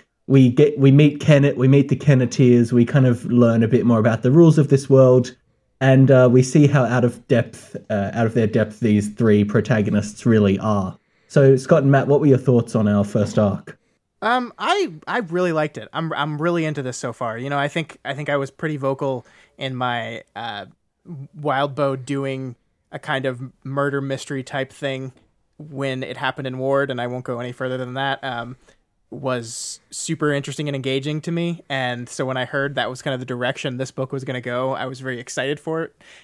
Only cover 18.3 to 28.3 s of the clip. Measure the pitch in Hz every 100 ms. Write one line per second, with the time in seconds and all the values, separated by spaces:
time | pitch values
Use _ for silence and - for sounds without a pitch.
18.3 | 143 135 - 165 147 135 135 139 127 -
19.3 | _ _ - 135 127 127 120 113 117 -
20.3 | - 117 104 98 _ _ _ - 156 139
21.3 | - 147 135 143 135 139 135 127 139 135
22.3 | 135 131 117 _ _ _ - - 135 131
23.3 | 123 131 _ 135 139 143 139 135 135 -
24.3 | 139 127 143 131 - 143 131 135 - _
25.3 | _ _ - 151 135 135 131 131 123 135
26.3 | - 135 131 135 139 139 123 123 123 131
27.3 | 120 123 127 131 127 123 127 139 135 135